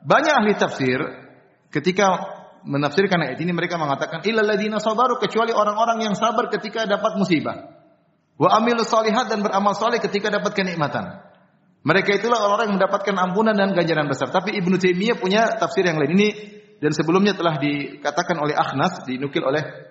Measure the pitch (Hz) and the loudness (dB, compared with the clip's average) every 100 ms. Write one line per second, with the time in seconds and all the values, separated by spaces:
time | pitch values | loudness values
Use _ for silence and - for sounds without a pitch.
0 | 139 208 302 285 214 196 190 - 131 127 | 4 2 4 2 4 2 0 0 0 0
1 | 165 - - - _ _ _ 156 151 185 | -2 -8 -20 -20 _ _ _ -2 -2 2
2 | 196 180 196 - - - - 139 143 143 | 2 2 -4 -12 -18 -20 -6 -2 0 0
3 | 196 175 147 127 165 175 170 170 151 139 | 2 2 -2 -4 -4 -2 -2 -2 -2 -2
4 | 151 160 185 226 208 208 208 214 220 220 | -4 -4 -2 0 2 0 -2 -2 -2 2
5 | 254 247 208 220 226 226 208 208 233 226 | 2 2 -2 0 0 2 0 2 0 0
6 | 220 196 220 226 226 208 220 226 220 202 | -2 0 0 0 -2 -4 -6 -6 -2 0
7 | 220 202 185 160 117 101 - - _ _ | 0 -2 0 0 -2 -8 -14 -20 _ _
8 | _ _ _ _ 165 202 226 233 220 220 | _ _ _ _ 4 4 2 0 0 2
9 | 220 214 240 214 196 190 202 196 214 240 | 2 0 0 -2 0 0 0 0 0 0
10 | 196 202 208 208 165 160 185 170 143 123 | -2 -2 -2 -2 -2 -2 -4 -2 -2 -2
11 | 98 - - _ _ _ _ _ 131 175 | -8 -12 -20 _ _ _ _ _ 0 2
12 | 190 202 214 240 208 202 226 196 190 202 | 2 0 2 2 2 2 0 2 2 0
13 | 202 196 180 180 220 208 196 175 170 156 | -2 0 0 2 2 2 2 2 2 2
14 | 147 135 131 180 185 208 180 185 185 180 | 0 -2 0 -2 -2 -2 0 2 2 2
15 | 214 233 185 202 226 - - - 180 156 | 0 0 0 2 2 0 -2 2 0 2
16 | 143 180 208 208 - - - - 147 151 | 2 4 2 0 -14 -18 -20 -4 -4 0
17 | 156 180 202 190 170 151 143 143 143 - | 2 4 4 2 0 0 -2 -2 -6 -6
18 | 147 147 175 170 147 151 156 135 170 185 | -4 -2 -2 0 0 0 -2 0 0 -2
19 | - 127 139 160 135 147 147 - - | -8 -6 -4 -2 0 -2 -4 -12 -18